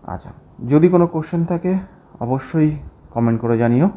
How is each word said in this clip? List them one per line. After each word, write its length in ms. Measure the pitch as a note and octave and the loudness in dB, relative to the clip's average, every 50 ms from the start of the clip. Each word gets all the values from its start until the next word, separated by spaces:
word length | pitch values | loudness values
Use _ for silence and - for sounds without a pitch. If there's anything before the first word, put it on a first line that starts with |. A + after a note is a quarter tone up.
আচ্ছা, 300 | - - F#2 E2+ - - - - - - - - - | -12 -12 -12 -12 -14 -18 -20 -20 -20 -20 -18 -12 -2
যদি 220 | A#2+ C#3 D3+ E3 F3+ | 2 4 4 6 6
কোনো 180 | F3+ F3 F3 | 4 4 2
কোশ্চেন 380 | E3+ - D#3+ D#3 - - E3+ E3+ | 2 -2 -6 -6 -4 -4 -4 -2
থাকে 340 | E3+ F3+ E3+ F3 F#3 F#3 F#3+ F#3+ - - - _ _ - - | -2 -4 -4 -2 -2 -2 -2 -4 -10 -20 -20 _ _ -12 -10
অবশ্যই 560 | A#2 A#2+ B2+ C3+ - - - D#3+ D3+ D3+ D3 C#3+ - - _ - - - | -4 -4 -4 -4 -6 -4 0 0 2 2 0 -4 -12 -16 _ -20 -20 -8
কমেন্ট 300 | - A#2 A#2 A#2 A#2 A2+ | -4 0 0 0 0 0
করে 180 | A#2+ A#2 A#2 A2+ | 0 0 0 2
জানিও। 320 | A#2+ A#2 A#2+ B2+ D#3+ G3+ - | 2 2 4 2 2 0 0